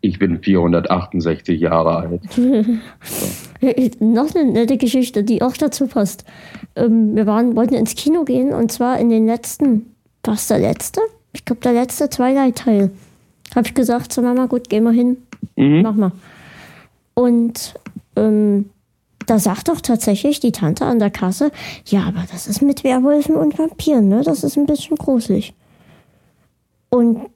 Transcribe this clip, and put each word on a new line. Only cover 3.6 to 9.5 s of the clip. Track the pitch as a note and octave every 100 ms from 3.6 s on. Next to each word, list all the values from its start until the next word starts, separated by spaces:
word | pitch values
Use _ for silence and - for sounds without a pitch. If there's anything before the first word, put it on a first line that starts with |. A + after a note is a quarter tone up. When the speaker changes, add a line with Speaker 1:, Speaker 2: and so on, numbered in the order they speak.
| B3+ A#3 B3+ - A3
Speaker 2:
Noch | A#3 D4 E4+
eine | C#4
nette | G#3+ A#3 C4+
Geschichte, | B3 C4 B3 G#3+
die | G#3 A3
auch | B3 B3+
dazu | D4+ - C#4
passt. | B3+ G3 - - - - - - -
Ähm, | A#3+ A3+ G#3+ G#3+
wir | G#3
waren, | G#3+ B3 A3
wollten | B3 B3+
ins | A3+ -
Kino | C#4+ E4 C#4+
gehen | B3+ C4
und | - A#3
zwar | - B3 B3+
in | A#3
den | A3+ A3
letzten, | A#3 -